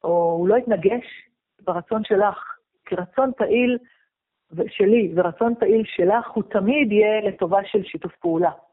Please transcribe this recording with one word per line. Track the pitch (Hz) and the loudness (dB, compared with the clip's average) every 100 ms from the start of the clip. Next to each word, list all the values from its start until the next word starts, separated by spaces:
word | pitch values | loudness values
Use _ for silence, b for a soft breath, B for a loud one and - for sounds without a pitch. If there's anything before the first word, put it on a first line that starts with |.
או | 160 175 170 170 | 0 0 0 0
הוא | 180 | 2
לא | 226 | 2
יתנגש | 240 202 180 240 - - - _ _ _ | 2 0 0 -2 -8 -20 -20 _ _ _
ברצון | 190 175 170 220 | -6 -6 -4 -6
שלך, | 214 196 208 196 - - _ _ - | 0 2 2 -2 -14 -18 _ _ -10
כי | 180 | -8
רצון | 180 - 262 247 | -6 -2 -2 0
פעיל | 214 233 247 247 b b b _ _ _ _ | 0 2 2 -2 b b b _ _ _ _
ו-, | 165 - | -8 -8
שלי | - 196 233 190 165 | 0 4 4 2 0
ורצון | 180 165 233 233 | -2 0 -2 0
פעיל | 196 220 214 | 2 2 0
שלך | - 180 220 226 | 0 2 2 -2
הוא | - - | -8 -4
תמיד | 208 196 294 254 | -2 0 0 2
יהיה | 208 214 214 | 4 4 2
לטובה | 202 196 175 196 196 | -2 -4 0 0 0
של | 208 | -4
שיתוף | 190 - 170 - | -4 -10 -12 -6
פעולה. | 175 165 170 156 _ | -4 0 0 -2 _